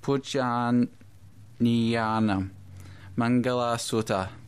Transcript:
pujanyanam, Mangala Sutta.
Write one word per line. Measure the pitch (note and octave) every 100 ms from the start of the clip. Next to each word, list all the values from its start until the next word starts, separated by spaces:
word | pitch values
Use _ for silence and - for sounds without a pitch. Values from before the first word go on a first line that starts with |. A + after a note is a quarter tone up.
pujanyanam, | - C#3 - C#3+ B2+ A#2+ A#2+ A#2+ A#2+ - - - - - - - A#2+ A#2 A2+ A#2 A2 A2 A2 G2 F#2+ - - - - - - -
Mangala | A#2+ B2 A#2+ B2 A#2+ A#2
Sutta. | - A#2 A2 G2+ F#2 -